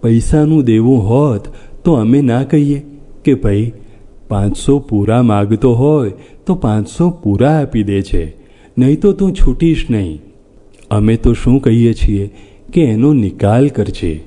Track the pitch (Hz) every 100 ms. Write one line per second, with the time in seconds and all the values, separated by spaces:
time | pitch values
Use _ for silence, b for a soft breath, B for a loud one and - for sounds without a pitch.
0 | 113 117 - 156 151 156 123 110 117 135
1 | 101 123 147 104 - B B B - 147
2 | 107 135 135 117 135 156 143 143 - -
3 | - - - 131 107 101 117 - B B
4 | B - - 104 101 95 - 139 - 107
5 | 101 113 123 104 101 110 135 120 139 151
6 | 113 - B B - 180 117 107 104 -
7 | 175 175 104 98 131 156 139 113 101 98
8 | 95 87 80 - b b b - 127 151
9 | 208 190 190 185 - 127 170 143 - 113
10 | 90 76 - _ _ _ - - - 104
11 | 107 113 - 117 123 131 135 117 117 117
12 | - 101 101 B B B B 180 147 107
13 | 139 147 101 87 101 113 139 139 101 -
14 | 92 80